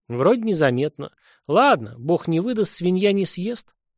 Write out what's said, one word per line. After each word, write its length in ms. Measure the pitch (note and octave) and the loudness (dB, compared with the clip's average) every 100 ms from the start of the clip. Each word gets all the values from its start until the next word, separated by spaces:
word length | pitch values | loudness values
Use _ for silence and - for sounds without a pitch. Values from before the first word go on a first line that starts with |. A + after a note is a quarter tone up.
| _ | _
"Вроде 340 | A#2+ D3 B3 | 0 2 2
незаметно. 680 | A3 F3 C#3+ A#2+ D3 - C#3 _ _ _ - | 0 2 2 2 -2 -6 -16 _ _ _ 0
Ладно, 480 | E3+ F#3 C#3+ A2 A#2+ | 4 4 2 -2 -8
бог 280 | C3+ E3+ - | -2 -2 0
не 140 | E3 | -2
выдаст, 320 | G#3+ A3 F#3+ | 0 -2 -2
свинья 400 | - F3 F#3 G3+ | -2 0 2 2
не 120 | G3 | 0
съест". 500 | F#3 - G3 A#3+ - _ _ | -2 -4 -8 -8 -14 _ _